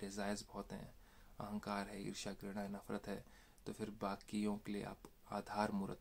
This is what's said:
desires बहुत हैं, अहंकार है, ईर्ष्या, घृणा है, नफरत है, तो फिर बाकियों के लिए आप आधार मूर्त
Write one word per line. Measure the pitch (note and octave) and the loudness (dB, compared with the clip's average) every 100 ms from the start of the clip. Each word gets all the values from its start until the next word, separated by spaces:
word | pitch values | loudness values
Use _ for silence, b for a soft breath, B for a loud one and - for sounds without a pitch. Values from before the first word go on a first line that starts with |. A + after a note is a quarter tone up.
desires | G2+ G#2 G2+ G#2 - | -4 0 2 2 -2
बहुत | G2+ G2 | -6 -4
हैं, | G2+ - - B B B - | -6 -6 -12 B B B -8
अहंकार | G#2 G#2 G#2 G2+ G2 | -4 -2 2 2 0
है, | G2+ G2+ | -2 -2
ईर्ष्या, | G2 G#2 | -2 -2
घृणा | G2 G2+ G2 | -2 -2 -2
है, | G2+ | -2
नफरत | G2+ - G#2 - | -2 -2 -2 0
है, | G2+ - B B B - | -4 -4 B B B -6
तो | |
फिर | - G#2+ | -2 -2
बाकियों | G#2 G2 G2 - G#2+ G#2 G#2 | 2 2 0 0 4 4 4
के | - | 0
लिए | G2+ | 0
आप | G2+ G2+ - - - | 0 -4 -10 -16 -2
आधार | G2+ - G#2 G#2+ | -2 2 6 6
मूर्त | G#2 G2 - | 6 2 0